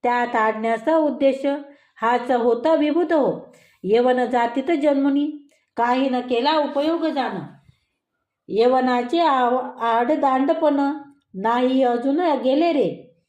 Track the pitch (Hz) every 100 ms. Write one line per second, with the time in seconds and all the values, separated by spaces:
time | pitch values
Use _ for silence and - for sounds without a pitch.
0 | 240 247 240 240 220 214 226 226 226 320
1 | 302 247 269 269 277 285 - - _ -
2 | 226 247 240 247 233 233 311 320 294 302
3 | 349 330 233 165 - - _ _ 185 220
4 | 247 247 240 247 233 269 269 330 294 277
5 | 277 277 294 302 - _ _ - 240 254
6 | 269 247 247 240 277 311 285 277 302 330
7 | 311 277 233 196 143 - _ _ _ _
8 | _ _ _ _ - 190 240 262 254 247
9 | 247 339 330 262 240 254 254 - 233 226
10 | 240 302 277 262 277 330 311 285 277 302
11 | - _ _ 185 214 240 254 262 254 240
12 | 262 294 359 269 240 277 339 302 185 151
13 | - _